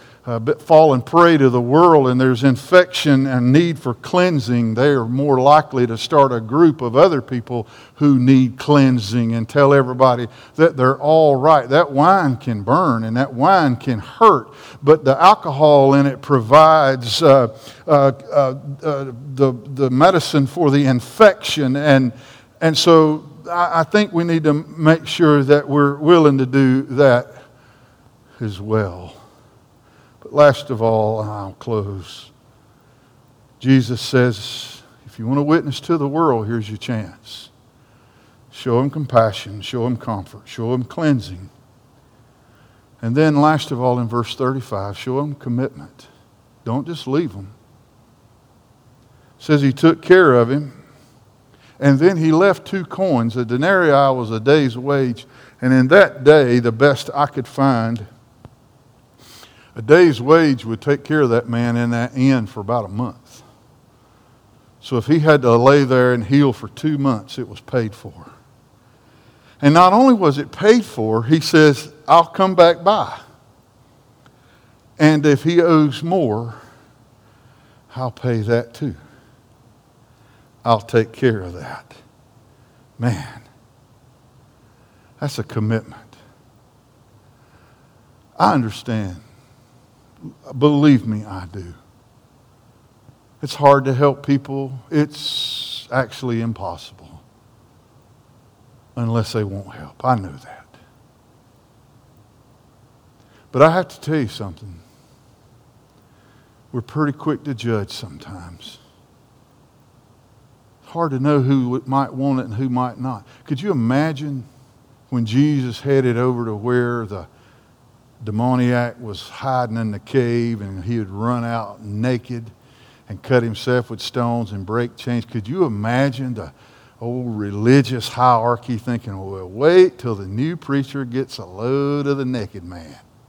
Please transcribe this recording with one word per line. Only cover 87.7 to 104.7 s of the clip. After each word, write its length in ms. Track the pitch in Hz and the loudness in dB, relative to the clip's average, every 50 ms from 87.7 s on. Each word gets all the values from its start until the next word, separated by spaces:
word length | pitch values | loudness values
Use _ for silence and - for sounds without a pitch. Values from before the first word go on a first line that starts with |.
| _ _ _ _ _ _ _ _ _ _ _ _ _ | _ _ _ _ _ _ _ _ _ _ _ _ _
I 180 | - - - 185 | -2 0 0 0
understand. 680 | 139 117 110 101 - - 123 117 110 104 95 87 82 - _ _ _ _ _ _ _ _ _ _ _ _ _ _ _ _ _ _ _ - - - _ - 135 131 | 0 -2 -4 -8 -12 -10 -8 -6 -6 -6 -8 -12 -14 -20 _ _ _ _ _ _ _ _ _ _ _ _ _ _ _ _ _ _ _ -20 -20 -20 _ -20 -16 -4
Believe 500 | 123 143 151 147 143 147 151 139 117 101 | 0 0 2 2 4 4 4 4 2 0
me, 180 | 117 107 107 107 | -4 -8 -8 -10
I 220 | 104 95 95 90 | -12 -16 -16 -16
do. 280 | 85 87 101 87 87 82 - _ _ _ _ _ _ _ _ _ _ _ _ _ _ _ _ _ _ _ _ _ _ _ _ _ _ _ _ _ _ _ _ | -16 -16 -16 -16 -16 -20 -20 _ _ _ _ _ _ _ _ _ _ _ _ _ _ _ _ _ _ _ _ _ _ _ _ _ _ _ _ _ _ _ _
It's 140 | - 135 - | -14 -12 -4
hard 300 | - 147 139 139 139 131 | 2 4 4 4 4 2
to 100 | 135 131 | -2 -2
help 320 | 127 147 143 135 139 - | 0 0 0 0 -2 -2
people. 540 | - 139 135 139 - 135 139 139 131 135 127 - - | -2 -2 -2 -4 -6 -10 -10 -10 -10 -12 -16 -12 -6
It's 960 | 165 147 151 151 - - - - - - - - - - - - - - - - | -2 -2 -2 -4 -6 -12 -12 -10 -10 -8 -10 -10 -10 -12 -12 -14 -16 -16 -14 -8
actually 480 | 120 131 127 107 - - 135 127 117 113 | -6 -6 -6 -6 -8 -10 -8 -6 -6 -4
impossible 800 | 113 117 110 - 98 87 85 78 - - - - - - - - _ _ _ _ _ _ _ _ _ _ _ _ _ _ _ _ _ _ _ _ _ _ _ _ _ _ _ _ _ _ _ _ _ _ - | -4 -6 -8 -8 -10 -12 -12 -14 -16 -20 -20 -20 -20 -20 -20 -20 _ _ _ _ _ _ _ _ _ _ _ _ _ _ _ _ _ _ _ _ _ _ _ _ _ _ _ _ _ _ _ _ _ _ -10
unless 360 | 123 117 113 113 117 107 - | -6 -6 -4 -2 -2 -4 -4
they 120 | - 113 107 | -4 -6 -6
won't 300 | 98 98 101 98 - - | -6 -8 -12 -14 -16 -18
help. 300 | - 156 - _ - - | -20 -20 -20 _ -6 -4
I 120 | 127 127 | -2 -2
know 160 | 110 95 87 | -2 -4 -10
that. 340 | 71 69 - - - - - _ _ - _ _ _ _ _ _ _ _ _ _ _ _ _ _ _ _ _ _ _ _ _ _ _ _ _ _ _ _ _ _ _ _ _ _ _ _ _ _ _ _ _ _ _ _ _ _ _ _ _ _ _ _ _ _ | -14 -18 -20 -20 -20 -20 -20 _ _ -20 _ _ _ _ _ _ _ _ _ _ _ _ _ _ _ _ _ _ _ _ _ _ _ _ _ _ _ _ _ _ _ _ _ _ _ _ _ _ _ _ _ _ _ _ _ _ _ _ _ _ _ _ _ _
But 100 | - 131 | 0 2
I 80 | 147 160 | 4 4
have 160 | 165 185 180 | 2 0 -4
to 140 | - - - | -6 -10 -14
tell 160 | - 147 160 | -8 -6 -4
you 100 | 156 127 | -4 -4
something. 540 | 104 - - 107 95 82 - 107 98 | -6 -8 -12 -14 -14 -16 -18 -20 -20